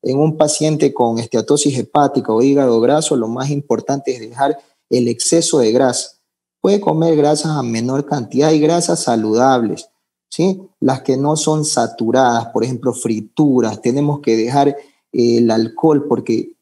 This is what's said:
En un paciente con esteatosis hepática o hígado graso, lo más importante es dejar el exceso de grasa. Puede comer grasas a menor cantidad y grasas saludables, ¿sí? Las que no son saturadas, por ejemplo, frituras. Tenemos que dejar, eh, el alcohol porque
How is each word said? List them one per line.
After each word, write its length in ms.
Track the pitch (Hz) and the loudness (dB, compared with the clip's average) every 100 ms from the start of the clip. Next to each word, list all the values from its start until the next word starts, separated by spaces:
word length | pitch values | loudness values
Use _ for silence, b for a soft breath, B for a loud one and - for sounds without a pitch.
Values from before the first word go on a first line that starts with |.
En 160 | - 135 | -2 0
un 180 | 156 156 | 0 2
paciente 560 | 151 - 156 147 143 | 0 2 -2 2 0
con 240 | - 117 113 | 2 0 0
esteatosis 600 | 117 120 - 143 147 127 | -4 -4 0 0 0 -2
hepática 540 | - 147 143 131 110 | -2 0 0 0 0
o 100 | 110 | 2
hígado 380 | 135 139 135 113 | 4 4 2 2
graso, 380 | 123 147 151 135 | 2 0 0 -2
lo 100 | 110 | -2
más 220 | 120 139 | -4 -4
importante 640 | 143 139 113 - 139 135 | -6 -4 -4 -2 -6 -4
es 60 | 123 | -8
dejar 380 | 110 117 139 147 B B _ | -10 -4 -4 -4 B B _
el 160 | 123 120 | 0 0
exceso 500 | 117 - 165 160 151 | -2 0 0 2 2
de 120 | 113 | 2
grasa. 400 | 120 131 120 - _ _ _ _ _ | 2 0 -2 -10 _ _ _ _ _
Puede 180 | 190 202 | 0 0
comer 360 | 180 160 165 151 | 0 0 2 2
grasas 420 | 143 151 160 151 | 2 0 -2 -4
a 60 | |
menor 420 | 120 113 120 135 143 | -4 -4 -2 -4 -2
cantidad 460 | 143 110 123 151 | -6 -4 0 2
y 80 | 156 | 4
grasas 420 | 151 170 170 170 | 2 0 0 -2
saludables, 880 | - 113 107 110 131 127 110 - - _ _ _ _ | 0 0 0 2 2 2 0 -6 -12 _ _ _ _
¿sí? 320 | - 180 190 - _ | -2 -2 -2 -12 _
Las 220 | 131 131 | -2 0
que 160 | - 131 | -2 0
no 180 | 143 151 | 0 0
son 300 | - 156 147 | 0 0 -2
saturadas, 840 | - 113 - 113 123 127 117 117 | -2 -2 -2 0 2 2 0 -2
por 160 | - | -4
ejemplo, 300 | 120 123 127 | -4 -2 -4
frituras. 880 | 117 120 107 107 - 147 127 110 104 | -4 -4 -4 -6 0 2 2 0 -2
Tenemos 380 | 123 135 143 143 | -2 0 -2 -2
que 180 | - 113 | 0 0
dejar, 320 | 113 139 143 | 0 2 2
eh, 680 | 139 - _ _ - 120 120 | 0 -16 _ _ 0 2 4
el 120 | 117 | 2
alcohol 560 | 113 110 - 160 147 143 | 2 -2 0 2 2 0
porque 460 | 120 - 110 - - | -4 -2 -4 -4 -14